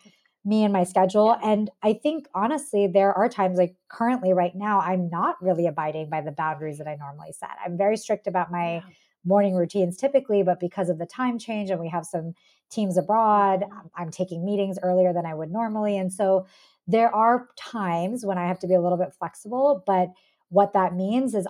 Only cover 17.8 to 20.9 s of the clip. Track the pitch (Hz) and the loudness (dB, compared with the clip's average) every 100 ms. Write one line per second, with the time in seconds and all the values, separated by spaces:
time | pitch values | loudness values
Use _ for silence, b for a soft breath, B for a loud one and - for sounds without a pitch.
17.8 | 185 170 185 240 202 180 175 180 180 185 | -2 -2 -2 -4 -4 -2 -2 -4 2 2
18.8 | 175 175 160 - 165 - 208 247 277 277 | 4 0 -2 -6 -12 -12 -8 0 2 2
19.8 | 240 190 180 - _ _ _ 180 202 196 | 0 0 0 -6 _ _ _ 2 2 2
20.8 | 185 | 0